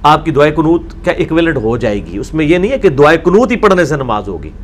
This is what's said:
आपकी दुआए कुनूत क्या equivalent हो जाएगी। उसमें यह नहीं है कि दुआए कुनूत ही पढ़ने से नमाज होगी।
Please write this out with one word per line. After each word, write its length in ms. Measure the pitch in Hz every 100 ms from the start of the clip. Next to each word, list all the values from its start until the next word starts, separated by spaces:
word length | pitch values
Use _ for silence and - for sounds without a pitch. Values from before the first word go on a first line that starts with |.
| 147
आपकी 260 | 151 160
दुआए 200 | 139 151
कुनूत 380 | 156 156 170 - -
क्या 100 | 175 170
equivalent 380 | 180 160 165 139
हो 200 | 110 120
जाएगी। 400 | 117 104 85 151
उसमें 260 | - 156 151
यह 140 | 180
नहीं 120 | 202
है 60 | 262
कि 120 | 185
दुआए 260 | 135 147 160
कुनूत 320 | 175 190 247
ही 40 | 233
पढ़ने 280 | 214 185 151
से 120 | 147
नमाज 300 | 127 107 98
होगी। 220 | 85 76 73